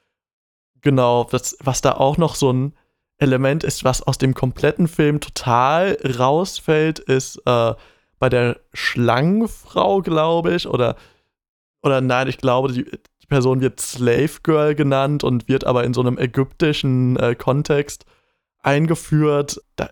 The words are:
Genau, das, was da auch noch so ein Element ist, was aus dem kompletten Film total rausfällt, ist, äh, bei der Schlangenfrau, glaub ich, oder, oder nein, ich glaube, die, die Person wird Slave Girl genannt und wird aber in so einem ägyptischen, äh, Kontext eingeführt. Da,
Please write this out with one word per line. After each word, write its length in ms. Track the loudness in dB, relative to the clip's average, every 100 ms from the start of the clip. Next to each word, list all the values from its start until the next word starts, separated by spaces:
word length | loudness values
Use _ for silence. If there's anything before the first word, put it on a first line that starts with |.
| _ _ _ _ _ _ _ _
Genau, 440 | 0 2 4 2 0
das, 260 | -4 -4 -6
was 200 | -4 0
da 120 | 0
auch 240 | 2 0 2
noch 180 | -2 0
so 160 | 0
ein 200 | 0 -2 -8 _ _ _ _
Element 460 | 2 2 2 0
ist, 200 | -4 -2
was 180 | -2 -2
aus 160 | -4 0
dem 160 | 0
kompletten 540 | 0 -4 0 -2 2 -2
Film 320 | 2 0 0
total 800 | -6 -8 0 2 2 2 0 -2 -4 0
rausfällt, 840 | 0 0 -2 -6 -2 0 0 -2
ist, 420 | 0 -2 -2 -6 -2
äh, 280 | 0 0 -2 -12 _ _ _
bei 100 | 0
der 320 | 2 0 -4 _
Schlangenfrau, 1300 | -6 -4 0 0 2 2 2 -2 -6 -6 0 2 0
glaub 460 | 0 0 0 0 0
ich, 200 | -2 -2
oder, 280 | -2 -2 -4 -12 _ _ _ _ _ _ _
oder 180 | -2 0
nein, 260 | 0 0 -2
ich 100 | -2
glaube, 340 | 0 0 0
die, 140 | -4 -8 -12 _ _ _
die 20 |
Person 320 | 2 2 2
wird 200 | 0 -2
Slave 600 | -10 -2 0 2 0 -2
Girl 320 | 0 2 2 0
genannt 480 | 0 2 0 0
und 240 | 0 -2 0
wird 160 | -2
aber 200 | 2 0
in 100 | 0 0
so 60 |
einem 160 | -2 0
ägyptischen, 1000 | -2 -2 -4 0 0 0 0 2 2 2
äh, 160 | 0 -2
Kontext 720 | -2 -2 0 -2 -2 -10 _ _ _ _ _ _
eingeführt. 1000 | -2 0 0 -2 0 0 2 0 -2 -8 _ -8
Da, 100 | -8